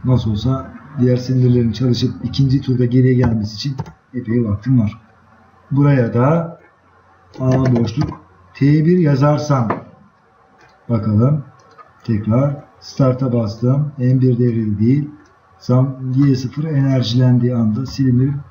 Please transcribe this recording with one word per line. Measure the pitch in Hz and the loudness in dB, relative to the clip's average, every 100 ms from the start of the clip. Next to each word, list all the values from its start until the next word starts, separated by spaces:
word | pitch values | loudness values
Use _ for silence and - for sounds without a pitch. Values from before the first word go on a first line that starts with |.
Nasıl | 127 127 113 | 2 0 0
olsa | 104 127 135 - - - - | -2 -2 -4 -6 -18 -16 -2
diğer | 123 123 | 0 0
sindirlerin | - 127 127 123 117 | 0 0 2 2 0
çalışıp | 113 127 117 131 - | 0 -2 0 -2 -4
ikinci | 120 - 135 135 | -8 -2 0 0
turda | - 123 123 | 0 -2 2
geriye | 123 127 | 2 4
gelmesi | 123 123 113 104 - | 4 2 0 -4 -6
için | 143 131 - - _ | -8 -8 -10 -14 _
epey | 123 107 120 113 | -12 -4 -2 -2
vaktim | 101 127 131 | -4 2 2
var. | 104 - _ _ _ _ _ _ _ | 2 -4 _ _ _ _ _ _ _
Buraya | 139 143 135 117 | 0 2 2 2
da | 113 165 165 - - _ _ _ _ _ _ _ - | 0 2 0 -2 -12 _ _ _ _ _ _ _ -6
A | 131 131 131 120 | 0 0 2 0
boşluk | 110 - 156 - - _ _ | -2 -2 -6 -6 -18 _ _
T | - 139 | -2 2
bir | 151 156 180 | 2 2 2
yazarsam | 156 135 147 147 - 135 107 90 - - _ _ _ _ _ _ _ _ - | 2 2 2 0 0 -2 -2 -4 -10 -20 _ _ _ _ _ _ _ _ -4
bakalım. | 117 104 104 123 151 - - _ - - _ | -2 0 2 2 0 -4 -20 _ -20 -20 _
Tekrar | - 107 107 117 147 143 - _ | -4 -4 0 0 0 -4 -14 _
start'a | - - 131 123 135 | -20 0 0 0 -2
bastım. | 120 107 - 123 139 147 - | -2 -2 -2 0 0 -2 -2
M | 127 131 | 0 2
bir | 127 120 | 2 2
devrede | 123 113 110 98 | 0 0 -2 0
değil. | 113 143 147 - _ _ _ _ | 2 0 -2 -12 _ _ _ _
Zam | - 127 135 135 131 | 0 0 0 -4 -4
Y | 127 143 127 | 0 2 2
sıfır | 127 143 | -2 -6
enerjilendiği | 156 143 135 131 110 120 127 123 120 120 | -4 0 0 0 0 2 2 2 2 0
anda | 110 107 131 | -2 -2 -6
silindir | - 131 123 135 143 - | -2 0 2 0 -4 -10